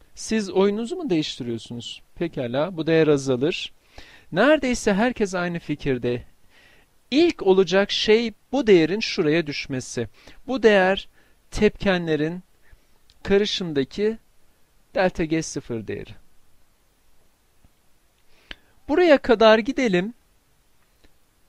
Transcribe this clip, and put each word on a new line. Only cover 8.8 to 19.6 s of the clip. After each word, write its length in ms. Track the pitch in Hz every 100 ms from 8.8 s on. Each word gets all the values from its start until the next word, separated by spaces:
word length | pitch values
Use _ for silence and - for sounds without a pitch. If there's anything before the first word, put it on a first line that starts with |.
| 156 202
şuraya 480 | - - 156 160 151
düşmesi. 600 | 143 - 131 - - 113 - - - -
Bu 160 | 254
değer 460 | 220 202 185 196 - _ _ _ _
tepkenlerin 920 | - 208 - 202 180 170 151 156 180 - _ - - _ _ _ _
karışımdaki 960 | - 202 208 - 180 143 135 - 214 220 _ _ _ _ _ _ _ -
delta 300 | 185 185 165
G 160 | 160
sıfır 460 | 156 147 - 117 101
değeri. 240 | 101 - - - - _ _ _ _ _ _ _ _ _ _ _ _ _ _ _ _ _ _ _ - - - _ _ -
Buraya 300 | 302 349 277
kadar 420 | - 220 220
gidelim. 540 | 220